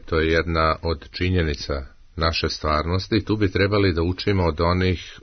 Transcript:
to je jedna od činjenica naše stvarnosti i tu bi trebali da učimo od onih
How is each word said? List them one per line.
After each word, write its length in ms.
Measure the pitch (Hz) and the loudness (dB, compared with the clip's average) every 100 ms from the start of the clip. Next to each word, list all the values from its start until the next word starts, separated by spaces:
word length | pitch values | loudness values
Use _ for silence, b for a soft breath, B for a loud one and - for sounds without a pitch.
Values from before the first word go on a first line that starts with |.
| - | 0
to 120 | 80 | 0
je 140 | 80 | 2
jedna 440 | 82 80 82 80 78 | 2 2 0 2 0
od 260 | 85 78 - | -2 -4 -6
činjenica 760 | - 90 92 80 71 - 69 67 - - - | -4 0 2 0 -2 -4 -6 -6 -18 -16 -4
naše 320 | 82 82 80 | -2 0 -4
stvarnosti 680 | - 78 76 80 92 - 107 | -2 0 0 0 -2 0 -2
i 80 | |
tu 120 | - 104 | 0 0
bi 140 | 98 | 0
trebali 420 | 92 98 104 98 | 2 2 4 2
da 100 | 82 | 2
učimo 420 | 82 90 - 98 | 0 0 0 2
od 160 | 85 78 | 2 2
onih 600 | 85 90 92 87 - - | 2 2 2 0 -6 -16